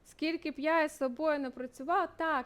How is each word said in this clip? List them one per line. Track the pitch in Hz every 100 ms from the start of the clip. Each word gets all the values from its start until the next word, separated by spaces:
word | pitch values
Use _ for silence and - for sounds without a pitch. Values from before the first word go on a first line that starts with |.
| -
Скільки | - 311 330 302
б | 277
я | 294 330
із | 311 -
собою | 269 247 311 294
не | 269
працювала, | 254 254 - 269 370 339
так, | - 330 294